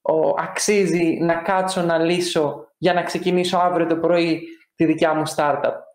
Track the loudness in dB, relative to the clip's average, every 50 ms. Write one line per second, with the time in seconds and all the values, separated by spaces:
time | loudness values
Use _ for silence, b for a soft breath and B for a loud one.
0 | _ 0 0 2 2 0 0 -2 -4 -6 -6 -6 -2 0 2 2 2 2 2 2
1 | 2 0 0 0 0 0 0 -2 -2 -2 -2 0 0 -2 -2 -2 0 0 0 2
2 | 2 0 0 0 -2 -2 0 0 0 -2 -2 -6 -14 -18 _ _ 0 0 0 0
3 | -2 -2 -6 -4 -2 0 0 0 0 0 0 2 2 2 2 2 0 0 0 0
4 | 2 2 2 2 2 0 0 -2 B B B B B B _ _ 2 2 2 2
5 | 2 2 2 0 -2 -4 -2 0 0 0 0 0 -2 -2 -4 -4 -12 -18 -20